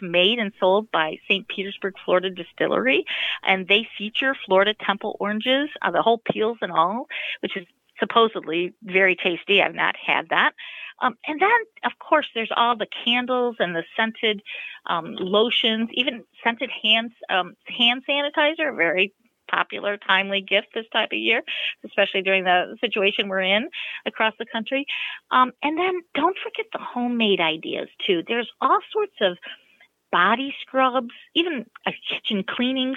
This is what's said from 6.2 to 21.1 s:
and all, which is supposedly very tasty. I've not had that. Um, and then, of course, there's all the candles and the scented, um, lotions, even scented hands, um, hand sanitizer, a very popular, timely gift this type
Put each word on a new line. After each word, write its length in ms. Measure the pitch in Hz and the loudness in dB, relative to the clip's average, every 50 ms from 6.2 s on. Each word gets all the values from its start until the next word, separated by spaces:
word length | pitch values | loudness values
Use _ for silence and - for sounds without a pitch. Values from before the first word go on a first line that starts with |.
| - - - 208 214 226 233 220 | 0 -2 -2 0 -2 -2 -2 -4
and 120 | 220 185 | -6 0
all, 340 | 170 160 165 180 208 240 294 - - - - - - - | 2 2 2 2 0 -4 -6 -8 -10 -10 -8 -8 -8 -6
which 160 | - 185 - | -8 -8 -6
is 100 | 196 180 - _ _ _ _ _ - | -10 -12 -12 _ _ _ _ _ -4
supposedly 760 | 226 208 - 233 226 220 220 190 - 151 160 170 175 175 - _ | -4 2 4 4 4 4 2 -2 -6 -4 -2 -2 -2 -4 -6 _
very 340 | - 196 180 190 196 185 180 | -8 0 2 4 4 4 4
tasty. 460 | - - 190 170 160 - - 202 190 | 2 0 -2 -2 -2 0 2 4 4
I've 120 | - 156 170 | 4 4 2
not 200 | 170 160 - - - - | 0 0 0 -2 -2 -2
had 240 | - 143 135 160 165 | 0 0 0 0 0
that. 220 | 156 175 226 302 - - - - - - - - - - | 2 2 2 2 0 -4 -10 -18 -16 -16 -18 -18 -6 -2
Um, 140 | - 254 214 - - | -2 -2 -2 -4 -6
and 140 | - 311 285 | -8 -2 0
then, 100 | 359 403 466 466 440 - _ - - | 2 4 4 2 0 -4 _ -6 -6
of 80 | 240 - - | -6 -6 -6
course, 280 | - - 330 302 269 - - | 0 2 2 2 2 0 -4
there's 160 | 233 220 - - | -6 -4 -2 0
all 200 | - 233 240 240 | 2 2 2 2
the 100 | 214 208 - - - - | 0 -4 -6 -8 -4 -2
candles 520 | 240 240 247 247 247 254 247 247 240 226 - | 0 0 0 0 0 0 0 0 0 0 0
and 160 | 202 175 175 | -2 0 0
the 100 | 165 165 - - | -2 -6 -4 -2
scented, 460 | - 226 226 226 - - 220 208 196 - - - - - - - - - | -2 -2 -2 -2 -2 -2 0 0 -2 -6 -12 -14 -12 -14 -14 -18 -10 -6
um, 300 | - 180 170 160 160 143 - | -4 -2 -2 -4 -6 -6 -6
lotions, 720 | 196 185 202 208 226 247 - - - 226 220 220 226 226 | -2 2 4 4 4 4 2 2 2 2 2 0 0 -2
even 320 | - - 254 277 240 226 - _ _ - | -2 -2 -2 -2 -4 -6 -10 _ _ -4
scented 280 | - 233 233 226 262 233 - - | -2 -2 -2 -2 -4 -8 -6 -4
hands, 300 | - 214 220 226 226 240 - _ - - | 0 2 2 2 2 -2 -8 _ -6 -2
um, 260 | - 185 180 175 - _ _ | 0 0 0 -2 -8 _ _
hand 360 | - - - 240 240 247 262 254 - | -12 -2 2 2 2 2 0 -2 -2
sanitizer, 640 | 277 285 285 285 - 320 302 294 320 330 311 285 | 0 0 0 0 0 2 2 2 2 0 -2 -2
a 20 | - | 0
very 380 | - 165 165 151 185 196 202 - _ _ _ _ _ _ - | 2 2 2 2 2 0 0 -2 _ _ _ _ _ _ -2
popular, 460 | - 175 175 - - 202 196 202 202 | 0 0 0 -2 -4 -4 -4 -4 -4
timely 440 | 202 - - 196 190 196 196 196 196 | -4 0 2 2 2 2 0 -2 -4
gift 280 | 190 196 196 202 214 - - | -2 0 0 0 0 -2 -6
this 120 | 233 220 - | -10 -8 -4
type 180 | - 226 220 - | -2 -2 -2 -2